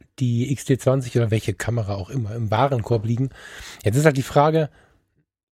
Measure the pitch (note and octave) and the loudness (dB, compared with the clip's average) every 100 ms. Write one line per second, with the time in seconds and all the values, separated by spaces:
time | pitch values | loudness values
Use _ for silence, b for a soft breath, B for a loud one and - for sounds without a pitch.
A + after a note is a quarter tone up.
0 | _ - B2+ A#2+ C3 C3 - B2+ C3 C3+ | _ -4 -2 0 -2 -2 0 0 2 0
1 | B2 B2 A2+ A2 - G2 - A#2 G2+ G2 | 0 0 2 0 -2 -6 -4 -4 -4 -6
2 | F2+ C3 G#2 A#2 A2 G#2+ C#3 B2+ - A#2 | -6 -6 -6 -4 -2 2 2 0 0 0
3 | A2 A#2 C3+ B B B B B G#2 B2 | 0 -2 -2 B B B B B 0 4
4 | D#3 C3+ - D3 D3+ D#3+ D3 b b b | 4 4 0 2 4 2 0 b b b
5 | b _ _ _ _ _ | b _ _ _ _ _